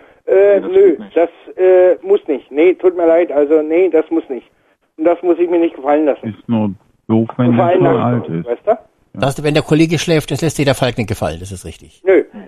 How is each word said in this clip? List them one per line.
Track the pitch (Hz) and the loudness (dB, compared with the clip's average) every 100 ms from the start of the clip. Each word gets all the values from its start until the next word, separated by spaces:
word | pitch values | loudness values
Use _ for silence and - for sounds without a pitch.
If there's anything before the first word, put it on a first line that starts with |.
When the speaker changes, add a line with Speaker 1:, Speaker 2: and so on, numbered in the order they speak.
| _ _ - | _ _ 0
Speaker 1:
äh, | 190 202 196 | 2 4 2
Speaker 2:
Nee, | |
das | 190 | 2
Speaker 1:
nö, | 190 196 | 4 4
Speaker 2:
geht | 135 | 2
nicht. | 104 160 | -4 -2
Speaker 1:
das, | 170 - - - | -2 -4 -16 0
äh, | 185 185 180 170 | 4 4 4 2
muss | 190 202 - | 0 -2 0
nicht. | 131 - | -6 -4
Nee, | 139 175 | 0 2
tut | 170 185 175 | 2 0 2
mir | 165 | 2
leid, | 165 170 | 2 2
also | 143 143 156 | 0 2 2
nee, | 151 165 185 | 2 0 2
das | 156 156 | 0 0
muss | 165 - | -4 -4
nicht. | 120 - _ _ _ _ - | -10 -12 _ _ _ _ -4
Und | |
das | 160 170 | -2 0
muss | 180 165 | -2 0
ich | 175 | 0
mir | 175 | 0
nicht | 170 - | -2 -4
gefallen | 135 147 151 | -2 0 0
lassen. | 123 107 104 | -2 -8 -12
Speaker 3:
Ist | - | -4
nur | 113 104 95 _ _ - | -2 -2 -6 _ _ -2
doof, | 110 113 - | 0 0 -2
wenn | 123 | 0
Speaker 1:
Gefallen | 117 175 185 | 2 2 2
Speaker 3:
der | - | 2
schon | 113 | 0
Speaker 1:
lassen, | 117 120 | 0 -2
Speaker 3:
alt | - | -4
ist. | 82 85 | -8 -6
Speaker 1:
weißt | 120 - | -6 -4
du? | 226 - _ _ - | -4 -6 _ _ -6
Speaker 4:
Das, | 131 139 | -4 -4
wenn | 151 | -2
der | 151 | -2
Kollege | - 151 160 165 | 0 2 2 0
schläft, | - 160 - | -2 -2 -2
das | 143 | -4
lässt | 165 - | -4 -2
dir | 139 | -2
der | |
Falk | 131 131 113 | 0 -2 -4
nicht | 104 | -6
gefallen, | 110 87 82 | -6 -6 -8
das | 95 | -12
ist | 92 | -16
richtig. | 82 - - _ | -16 -20 -20 _
Speaker 1:
Nö, | 180 180 - 208 | 0 0 0 -10